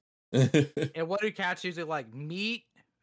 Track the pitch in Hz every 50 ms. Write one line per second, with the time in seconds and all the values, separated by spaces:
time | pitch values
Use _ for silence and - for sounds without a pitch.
0 | _ _ _ _ _ _ - 127 131 - - 156 139 139 - - 156 139 - 160
1 | 165 160 190 202 220 214 170 - 196 180 180 - - 180 175 165 170 151 160 151
2 | 127 110 110 135 147 151 170 185 208 220 233 226 - _ _ _ _ _ _ _